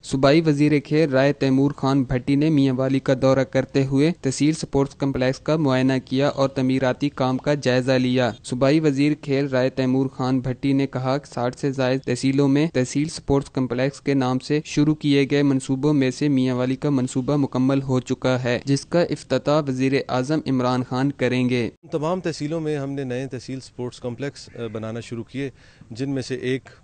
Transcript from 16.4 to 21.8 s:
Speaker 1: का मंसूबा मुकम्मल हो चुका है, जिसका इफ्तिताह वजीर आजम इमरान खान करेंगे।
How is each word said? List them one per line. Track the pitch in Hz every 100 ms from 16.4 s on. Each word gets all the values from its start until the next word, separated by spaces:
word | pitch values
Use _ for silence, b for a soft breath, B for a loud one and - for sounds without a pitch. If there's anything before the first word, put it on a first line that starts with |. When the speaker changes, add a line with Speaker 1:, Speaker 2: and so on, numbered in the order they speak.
| 127 123 127 131
Speaker 1:
का | 151
मंसूबा | 139 127 131 127 147
मुकम्मल | 135 127 131 139
हो | 135 127
चुका | 123 131 131 123
है, | 123 120 -
जिसका | 139 - 170
इफ्तिताह | 170 147 - 131 - 151
वजीर | 143 127 131 135 -
आजम | 127 127 156 -
इमरान | 131 123 127
खान | 127 127 139
करेंगे। | 139 123 123 123 123 113 -